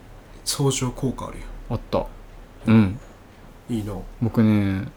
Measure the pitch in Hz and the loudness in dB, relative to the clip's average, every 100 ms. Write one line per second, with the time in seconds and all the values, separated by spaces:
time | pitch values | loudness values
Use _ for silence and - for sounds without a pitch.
0 | - - - - - - 139 135 127 - | -20 -20 -20 -14 -8 0 0 0 -2 -2
1 | 131 113 - - - - - 110 - 95 | -4 -4 -8 -10 -12 -12 -6 -6 -2 -2
2 | - - - - - - - 113 101 107 | -2 -8 -20 -20 -20 -6 4 6 6 0
3 | - - - - - - - 117 104 92 | -10 -20 -20 -20 -20 -18 -8 -6 -6 -8
4 | - - 117 117 110 107 101 95 117 | -10 -4 -2 4 4 4 2 -2 -4